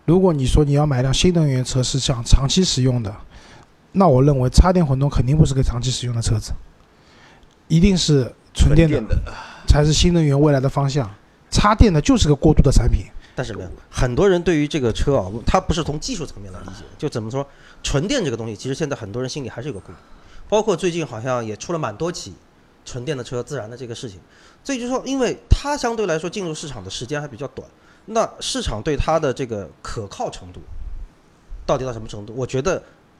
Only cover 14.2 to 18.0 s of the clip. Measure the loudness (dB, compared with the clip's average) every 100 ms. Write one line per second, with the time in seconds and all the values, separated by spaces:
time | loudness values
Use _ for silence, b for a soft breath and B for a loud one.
14.2 | 2 2 2 0 0 0 -2 0 0 0
15.2 | -2 -6 0 0 0 -4 -4 -6 -8 -8
16.2 | -10 -12 -16 -14 -16 -16 -18 -8 -8 -6
17.2 | -6 -6 -8 b b b -4 -2